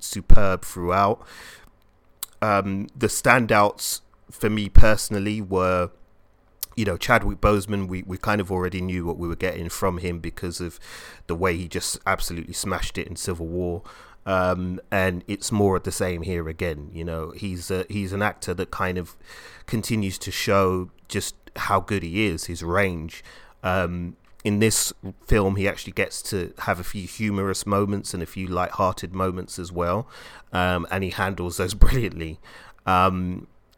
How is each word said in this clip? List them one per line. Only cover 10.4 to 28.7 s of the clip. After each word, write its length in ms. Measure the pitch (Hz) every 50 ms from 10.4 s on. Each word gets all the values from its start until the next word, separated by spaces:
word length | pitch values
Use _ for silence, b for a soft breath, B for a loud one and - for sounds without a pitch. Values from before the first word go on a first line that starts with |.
| - 87 85 -
of 180 | 87 82 - - B B B B B B B B B
the 80 | - 85
way 220 | 85 92 92 85
he 100 | 87 90
just 320 | 80 - 87 - - - - -
absolutely 460 | 95 92 - - - 87 82 - - 82
smashed 440 | - - 101 92 85 - - -
it 100 | 95 -
in 100 | - 85
Civil 300 | - - 101 90 82 82
War. 360 | 82 85 90 90 87 87 85 - B B B B B B B -
Um, 540 | 101 95 92 92 90 92 90 90 90 90 92 - -
and 360 | - 98 92 95 90 90 -
it's 240 | - 101 - - -
more 240 | 117 104 101 98 95
of 80 | 87 -
the 80 | 95
same 300 | - - 98 90 90 82
here 260 | 82 98 90 85 80
again. 440 | 80 80 - 92 85 78 73 73 78 87
You 100 | 82 82
know, 280 | 85 82 80 80 80
he's 380 | 67 - 101 98 90 87 85 -
a, 160 | 95 92 92 -
he's 240 | 98 104 98 92 98
an 80 | 101
actor 320 | 104 104 - - - - 90
that 180 | 90 90 -
kind 260 | - - 98 92 90
of 200 | 90 87 - - - B B B B B B B B B
continues 520 | - 117 110 - - 117 110 101 95 90 -
to 120 | - 98
show 600 | - - - 117 101 98 95 92 92 90 92 92 - - - -
just 260 | - 101 - - - - - - -
how 240 | - - - 101 98
good 220 | 95 - 107 95 85
he 220 | 82 82 104 110
is, 200 | 101 82 82 -
his 180 | - 87 85 85
range. 640 | 82 87 98 101 95 87 82 80 82 - - - B B B B B B B -
Um, 520 | 92 92 95 90 85 87 87 87 87 - _ _ - - - -
in 140 | 104 104 104
this 340 | 113 110 - - - - - - - 95 - - -
film, 300 | - 117 107 98 95 98
he 100 | 98 95
actually 240 | 98 - - - -
gets 300 | - - 95 - - - -
to 300 | - 110 95 85 - - -
have 200 | - 113 95 87
a 60 | 90
few 200 | - - 104 90
humorous 600 | 85 - - 107 107 101 98 98 98 92 - -
moments 480 | 101 101 101 104 101 101 98 - - -
and 100 | 90 82
a 20 |
few 220 | - - 95 92
light-hearted 640 | 92 90 90 90 85